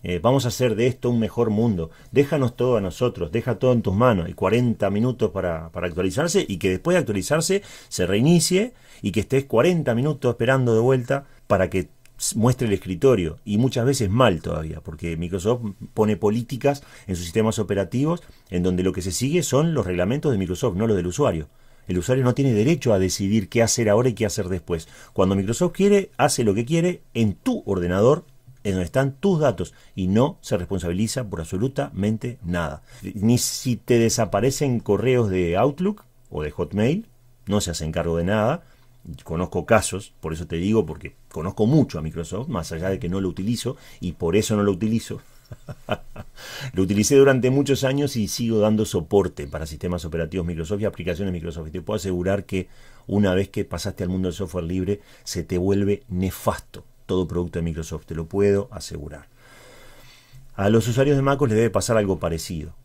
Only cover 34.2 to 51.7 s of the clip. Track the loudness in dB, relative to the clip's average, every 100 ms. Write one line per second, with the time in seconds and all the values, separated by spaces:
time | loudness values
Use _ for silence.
34.2 | 0 0 0 0 -2 -2 0 0 2 2
35.2 | 2 2 2 2 0 0 -4 -4 -14 _
36.2 | _ -8 -8 -6 -4 0 0 0 -6 _
37.2 | _ _ -2 -2 0 -4 -4 -2 -2 0
38.2 | 0 2 0 -2 -8 _ _ _ -18 -18
39.2 | -8 -6 -4 -4 2 2 2 -8 -12 -12
40.2 | -8 -8 -6 -4 2 2 0 -6 -14 -20
41.2 | -14 -8 -8 0 4 4 4 -2 -6 -8
42.2 | -8 -8 -6 -6 -6 -6 -4 -2 -2 -2
43.2 | -4 -4 -4 -2 -4 -8 -16 -10 -8 -4
44.2 | 0 2 2 2 2 0 -2 -2 -4 -14
45.2 | -14 -20 _ -20 -16 -16 -8 -8 -8 -18
46.2 | -18 -18 -16 -12 -8 -2 0 2 4 6
47.2 | 8 6 2 0 0 0 0 -2 -2 -2
48.2 | -4 -2 0 2 4 2 0 -2 2 2
49.2 | 2 -4 -10 -8 -10 -8 -6 -6 -4 -4
50.2 | -4 -4 -4 -4 -4 -2 -4 -4 -6 -4
51.2 | -4 -4 -8 -10 -10